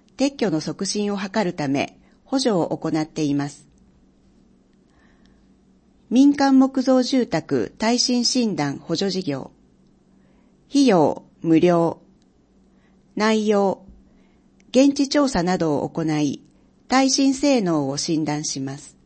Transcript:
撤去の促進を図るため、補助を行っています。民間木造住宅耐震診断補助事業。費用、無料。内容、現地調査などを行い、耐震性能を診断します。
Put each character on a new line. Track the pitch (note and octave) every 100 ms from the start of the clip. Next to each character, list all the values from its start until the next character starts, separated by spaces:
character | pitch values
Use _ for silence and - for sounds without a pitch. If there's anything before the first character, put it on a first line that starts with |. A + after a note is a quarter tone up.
| _ -
撤 | C#4 C#4
去 | G#3
の | D#3+
促 | D#3 D#3 G3
進 | G#3 G3+
を | G3+
図 | F#3+ A3
る | F#3
た | E3+ C#3+
め、 | C#3 G2+ - _ _
補 | - C4+
助 | B3+
を | F#3+ D#3
行 | D#3 E3
っ | D#3+ D#3
て | -
い | D3+ C#3+
ま | C#3+
す。 | - _ _ _ _ _ _ _ _ _ _ _ _ _ _ _ _ _ _ _ _ _ _ _ _ -
民 | A3+ C#4+
間 | C#4+ C#4 C4+
木 | C4 C4+
造 | B3+ B3+
住 | B3+ C4 A#3
宅 | E3 - C3+ G2+ -
耐 | G#3+ A#3+
震 | - B3 A#3
診 | B3+ A#3 F3
断 | C#3+ -
補 | - E3
助 | G3
事 | F#3
業。 | D#3+ C3+ - _ _ _ _ _ _ _ _ _ _ _ _
費 | C#4 C4+
用、 | F#3 C#3+ - - _
無 | E3+ D#3+
料。 | F3 E3+ E3 - _ _ _ _ _ _ _ _ _ _ _ -
内 | G#3+ A3 G#3+
容、 | G3+ G3 - - - _ _ _ _ _ _ _
現 | B3 C#4
地 | C#4 C4+
調 | D4 C4+
査 | G3
な | F3 F#3
ど | E3 C#3+
を | -
行 | - D#3+
い、 | D3+ D3 - _ _ _ _ -
耐 | B3+ C4+
震 | C4 C4+ C4
性 | D4 B3+
能 | F#3 D#3+ C3+
を | C#3+
診 | - D#3+ D3+
断 | D3 D#3
し | C#3
ま | C3+ C#3
す。 | - _